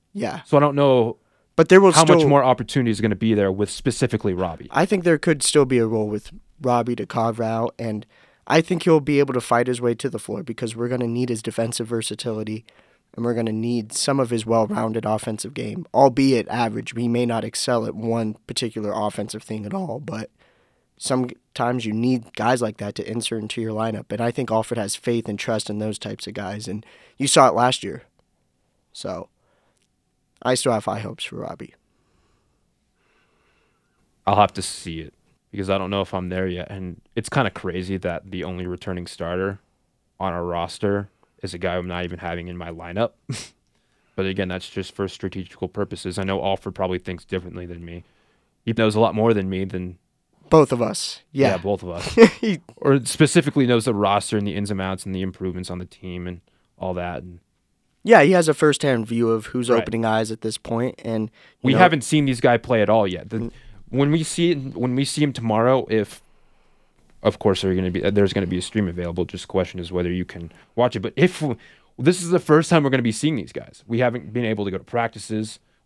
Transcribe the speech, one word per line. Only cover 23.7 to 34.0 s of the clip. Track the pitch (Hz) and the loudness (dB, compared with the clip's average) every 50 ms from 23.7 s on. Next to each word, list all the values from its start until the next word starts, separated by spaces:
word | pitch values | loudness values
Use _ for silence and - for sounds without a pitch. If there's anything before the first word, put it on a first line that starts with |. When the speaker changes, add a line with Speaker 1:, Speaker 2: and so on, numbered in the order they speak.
| 107 | -4
Speaker 1:
lineup, | 107 113 113 110 104 117 - | -4 -4 -4 -4 -6 -8 -8
and | 107 107 | -6 -4
I | 117 120 | -2 -2
think | - - 127 107 | -2 -4 -2 0
Alfred | 113 110 107 - 123 120 | 0 0 0 -2 -4 -4
has | 104 95 - | -4 -4 -6
faith | - - 123 120 113 107 - | -4 -2 -2 -2 -2 -2 -4
and | 104 101 | -6 -6
trust | - - 113 107 - - | -4 -4 -4 -4 -4 -4
in | 104 104 | -6 -4
those | 107 110 104 - | -4 -4 -6 -6
types | - 104 104 - - 95 | -8 -10 -10 -10 -12 -12
of | 110 | -10
guys, | - 101 98 101 104 110 98 | -10 -8 -8 -8 -10 -10 -10
and | 101 107 - - - - _ _ _ - | -10 -10 -12 -14 -20 -20 _ _ _ -4
you | 139 139 | -2 2
saw | - 156 135 123 | 6 6 6 6
it | 78 | 6
last | 110 123 127 127 - - | 4 2 2 0 -2 -6
year. | 101 76 - - _ _ _ _ _ _ _ _ _ _ _ _ _ _ _ _ _ | -10 -12 -12 -16 _ _ _ _ _ _ _ _ _ _ _ _ _ _ _ _ _
So | - - - 95 90 85 92 - _ _ _ _ _ _ _ _ _ _ _ _ _ _ _ _ _ _ _ _ _ _ | -18 -12 -10 -8 -8 -8 -10 -14 _ _ _ _ _ _ _ _ _ _ _ _ _ _ _ _ _ _ _ _ _ _
I | - 123 131 | -2 0 0
still | 127 - 131 117 | 2 2 2 0
have | 107 - | 0 0
high | - 95 117 | -2 -4 -4
hopes | 110 143 151 - - | -6 -10 -10 -10 -12
for | - - - | -10 -10 -10
Robbie. | - - - - - - _ _ _ _ _ _ _ _ _ _ _ _ _ _ _ _ _ _ _ _ _ _ _ _ _ _ _ _ _ _ _ _ _ _ _ _ _ _ _ _ _ _ _ _ _ _ | -10 -10 -12 -14 -16 -18 _ _ _ _ _ _ _ _ _ _ _ _ _ _ _ _ _ _ _ _ _ _ _ _ _ _ _ _ _ _ _ _ _ _ _ _ _ _ _ _ _ _ _ _ _ _